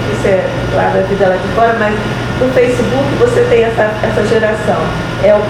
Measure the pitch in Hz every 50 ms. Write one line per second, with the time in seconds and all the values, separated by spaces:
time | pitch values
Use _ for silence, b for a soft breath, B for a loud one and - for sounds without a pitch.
0 | - 208 202 - - 202 190 180 175 180 - - - - 180 180 180 185 - 190
1 | 190 190 196 185 202 180 180 185 - 196 - 226 233 233 226 214 214 208 214 214
2 | - - - - - - - - 254 262 254 262 240 254 247 240 202 196 240 277
3 | 285 285 262 226 233 - - 247 240 240 247 233 226 226 226 - 214 214 214 -
4 | - 220 214 233 208 214 233 220 214 214 214 220 - 208 180 - - 165 - -
5 | - - - - 196 202 214 208 208 208